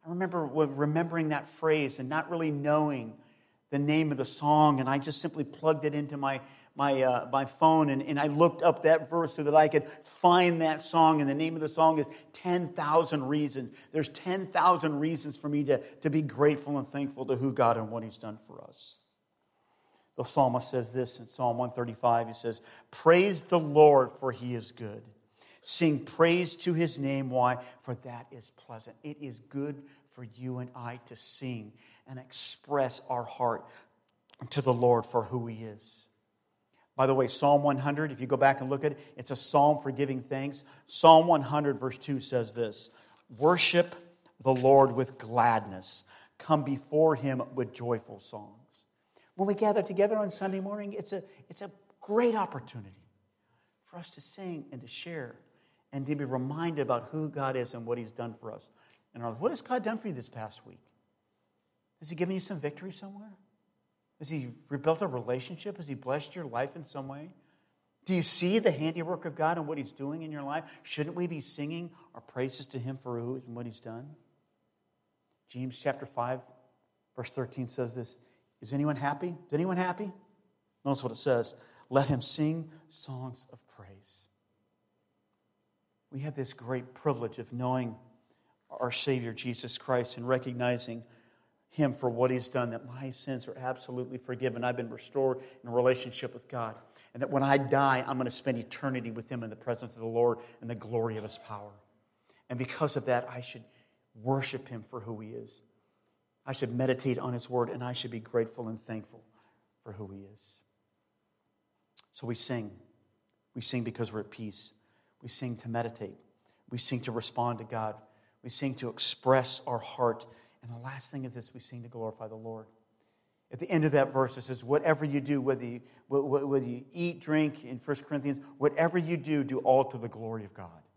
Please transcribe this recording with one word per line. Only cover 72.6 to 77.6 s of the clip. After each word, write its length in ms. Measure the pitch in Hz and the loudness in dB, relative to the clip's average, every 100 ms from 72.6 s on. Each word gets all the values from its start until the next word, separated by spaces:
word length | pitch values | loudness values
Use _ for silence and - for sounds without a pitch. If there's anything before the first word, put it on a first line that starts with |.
| 139 | -10
to 120 | 131 | -8
him 180 | 120 131 | -8 -8
for 200 | 127 120 | -8 -6
who 160 | 117 131 123 | -6 -8 -10
and 80 | |
what 120 | 120 120 | -12 -12
he's 120 | 110 | -12
done? 380 | 113 113 143 151 _ _ _ _ _ _ _ _ _ _ _ _ _ | -14 -14 -14 -20 _ _ _ _ _ _ _ _ _ _ _ _ _
James 300 | 127 131 123 | -10 -10 -6
chapter 260 | 143 139 135 | -4 -4 -8
five, 340 | - 120 127 - - _ _ _ _ _ | -4 -4 -4 -8 -20 _ _ _ _ _
verse 160 | - 120 | -12 -10
thirteen 380 | - 123 135 | -6 -8 -6